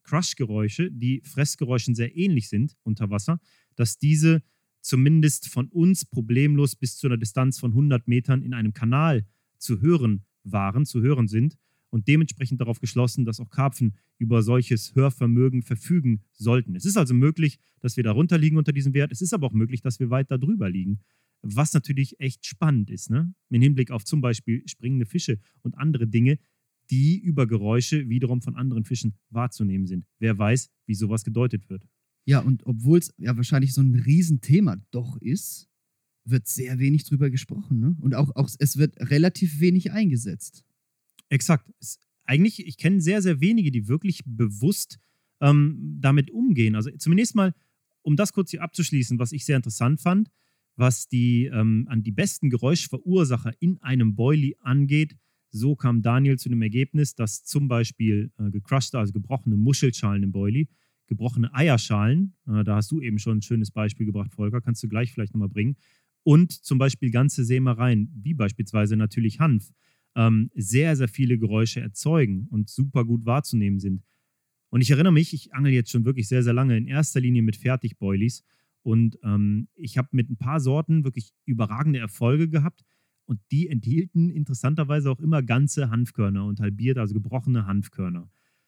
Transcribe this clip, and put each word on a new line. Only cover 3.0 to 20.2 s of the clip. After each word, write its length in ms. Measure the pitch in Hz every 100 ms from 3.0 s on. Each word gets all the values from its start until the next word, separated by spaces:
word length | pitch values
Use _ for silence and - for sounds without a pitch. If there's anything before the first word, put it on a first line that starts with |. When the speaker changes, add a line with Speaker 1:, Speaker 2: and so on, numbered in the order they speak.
| 104
Speaker 1:
Wasser, 300 | 101 - 170 _ _ _ -
dass 220 | 117 -
diese 440 | 247 156 160 160 - _ _ _
zumindest 680 | - 127 139 160 151 - -
von 200 | 123 123
uns 380 | 175 175 190 -
problemlos 680 | 120 110 120 151 143 143 -
bis 220 | 123 -
zu 100 | 139
einer 100 | 120
Distanz 420 | 113 - 131 -
von 140 | 123
hundert 340 | 113 143 123 -
Metern 340 | 120 120 131
in 120 | 127
einem 200 | 123 107
Kanal 520 | 104 117 135 160 127 101 _ _ _
zu 240 | - 104
hören 420 | 147 170 117 101 - _
waren, 420 | 98 101 98 120 147
zu 160 | 123
hören 260 | 123 139 107
sind 300 | 110 143 - _ _ _
und 160 | 113 98
dementsprechend 540 | 151 165 - 135 123
darauf 180 | 117 117
geschlossen, 460 | 117 123 123 - 113
dass 140 | 110
auch 100 | 113
Karpfen 460 | - 139 - 117 101 _ -
über 240 | 113 117
solches 540 | 107 123 120 117 - 131
Hörvermögen 680 | 135 - 120 117 131 127
verfügen 600 | 117 117 - 175 131 107 -
sollten. 440 | - 113 123 110 90
Es 100 | 185
ist 120 | 202
also 160 | 131
möglich, 460 | 123 143 165 156 - _ _
dass 180 | 120 127
wir 60 |
darunter 340 | 113 107 170 170
liegen 200 | 156 156
unter 140 | 151
diesem 220 | 143 135
Wert. 180 | 135 147
Es 100 | 117
ist 120 | 180
aber 140 | 214 135
auch 60 |
möglich, 280 | 107 113 127
dass 180 | 131 -
wir 100 | 123
weit 220 | 131